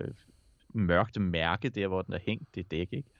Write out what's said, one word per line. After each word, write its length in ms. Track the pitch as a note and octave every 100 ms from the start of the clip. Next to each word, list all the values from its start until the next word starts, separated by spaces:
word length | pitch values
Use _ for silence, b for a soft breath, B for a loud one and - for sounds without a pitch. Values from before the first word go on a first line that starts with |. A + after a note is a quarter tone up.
| - - - - _ _ _
mørkt 460 | A2+ F2+ F2 G#2+ A2
mærke 500 | F#2 E2+ E2 G2 C3
der, 180 | G#2 G2
hvor 140 | F#2
den 120 | F#2
er 60 | F2+ G#2
hængt, 300 | A2+ - -
det 160 | F2+
dæk, 160 | D#2+ F2+
ikke? 180 | C#3 C#3 _